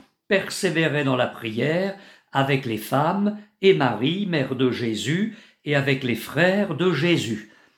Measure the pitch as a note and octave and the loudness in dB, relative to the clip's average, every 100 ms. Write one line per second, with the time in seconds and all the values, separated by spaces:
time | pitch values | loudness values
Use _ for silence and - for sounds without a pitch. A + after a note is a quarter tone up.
0 | - _ - G3 F#3+ - G3+ D#3 D#3+ D3 | -20 _ -2 -2 -2 -2 -2 2 0 0
1 | C3+ B2+ A#2+ - A#2 A2 C#3+ E3+ G3 F#3+ | 0 0 0 -4 -8 -2 -2 0 -2 -6
2 | - - _ C#3 C3+ C3+ B2+ G#2+ - C3+ | -16 -20 _ 0 2 0 -2 -6 -2 0
3 | D#3 G3 G3+ - - - F#3+ D#3+ C3 G#2+ | 0 0 -2 -4 -12 0 4 4 4 0
4 | C3+ F#3 G3 D#3+ B2+ C3 B2+ A2 A#2 G#2 | -2 -2 -2 -2 -2 0 0 0 -4 -4
5 | G2+ E3+ G#3+ - - _ D3 C#3+ C3+ C3 | -2 -2 -2 -6 -20 _ -2 0 2 0
6 | C3 A#2 - C#3 F3+ G3 F#3+ C#3+ F3+ D3 | 0 -4 -4 2 4 4 0 0 0 2
7 | F3 D#3 A2 G#2+ - _ _ | 2 2 0 -6 -10 _ _